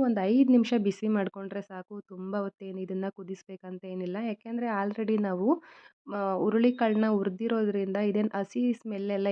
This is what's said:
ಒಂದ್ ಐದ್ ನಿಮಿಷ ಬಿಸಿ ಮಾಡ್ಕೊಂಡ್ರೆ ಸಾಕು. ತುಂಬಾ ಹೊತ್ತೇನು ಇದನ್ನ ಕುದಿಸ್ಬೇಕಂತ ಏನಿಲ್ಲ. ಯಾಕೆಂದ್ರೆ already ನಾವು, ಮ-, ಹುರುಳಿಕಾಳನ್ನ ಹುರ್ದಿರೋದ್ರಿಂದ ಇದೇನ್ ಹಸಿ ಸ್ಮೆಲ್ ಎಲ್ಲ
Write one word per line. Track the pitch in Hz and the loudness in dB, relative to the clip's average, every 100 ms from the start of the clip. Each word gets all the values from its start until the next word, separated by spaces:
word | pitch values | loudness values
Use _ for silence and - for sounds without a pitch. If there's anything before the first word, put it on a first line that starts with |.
ಒಂದ್ | 262 208 | 2 2
ಐದ್ | 190 247 254 | 4 6 8
ನಿಮಿಷ | 247 226 240 | 6 6 2
ಬಿಸಿ | 202 190 214 | 2 0 2
ಮಾಡ್ಕೊಂಡ್ರೆ | 214 190 196 196 196 | 2 0 -4 -8 -8
ಸಾಕು. | 196 185 - 208 - | -8 -12 -12 -14 -14
ತುಂಬಾ | 185 190 202 | -10 -6 -4
ಹೊತ್ತೇನು | 196 - 190 190 | -4 -8 -10 -8
ಇದನ್ನ | 185 185 196 | -6 -4 -4
ಕುದಿಸ್ಬೇಕಂತ | 202 185 190 - 185 185 180 190 | -6 -10 -12 -14 -16 -14 -12 -10
ಏನಿಲ್ಲ. | 185 180 190 233 | -8 -6 -4 -6
ಯಾಕೆಂದ್ರೆ | 208 226 233 233 | -6 -8 -6 -2
already | 208 202 208 214 220 | -2 -2 -2 0 0
ನಾವು, | 202 180 214 349 - - - _ - | 0 0 2 2 -2 -20 -20 _ -10
ಮ-, | 202 196 185 | -4 -2 0
ಹುರುಳಿಕಾಳನ್ನ | 214 220 247 247 226 214 220 | 2 4 4 2 2 2 2
ಹುರ್ದಿರೋದ್ರಿಂದ | 208 196 185 226 226 214 202 190 196 208 | 2 0 -2 -2 0 0 0 -2 0 0
ಇದೇನ್ | 202 214 | 0 0
ಹಸಿ | 202 196 247 247 | -2 -4 -2 0
ಸ್ಮೆಲ್ | 233 226 202 202 | -2 -4 -6 -4
ಎಲ್ಲ | 196 202 | 0 0